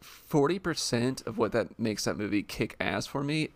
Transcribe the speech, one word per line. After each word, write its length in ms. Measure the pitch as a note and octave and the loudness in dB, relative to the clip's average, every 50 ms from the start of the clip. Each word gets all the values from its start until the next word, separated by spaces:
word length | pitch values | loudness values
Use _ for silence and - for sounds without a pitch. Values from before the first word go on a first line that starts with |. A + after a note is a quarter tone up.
forty 560 | - - - - - - - D3 C#3 D#3 F3+ G3 | -20 -20 -20 -20 -4 0 4 4 6 4 4 2
percent 640 | - F3 D3 - - - - A#2 A#2+ C3 C3 - - | -2 -2 -2 -2 0 0 2 2 2 2 0 -2 -6
of 120 | - - G3 | -4 0 0
what 140 | A2+ G2+ | 2 2
that 260 | - A2+ F#2+ - - - | 2 2 0 0 -2 -2
makes 260 | A#2 A2+ G#2 - - | -2 -2 0 0 -2
that 120 | A#2 E2+ | -2 -2
movie 260 | F#2+ G#2 G2 G#2 G2+ - | -2 -2 0 0 0 0
kick 320 | - - - A#2 - - - | -2 -2 -2 -2 -2 -2 -4
ass 260 | - - F#2+ G#2+ B2+ | -2 -2 -2 -2 -4
for 160 | - - C#3 C#3 | -4 -4 -4 -2
me 240 | C#3+ D3+ D#3 D3+ - - | -2 0 -2 -2 -2 0